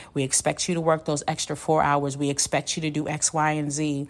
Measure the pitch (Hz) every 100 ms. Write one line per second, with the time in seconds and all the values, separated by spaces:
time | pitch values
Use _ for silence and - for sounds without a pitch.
0 | - 143 131 - 151 156 - 170 165 160
1 | 160 147 - 160 - 147 - 156 147 143
2 | 143 139 143 139 - 147 - - 156 147
3 | 147 151 - 160 151 151 147 143 151 143
4 | 143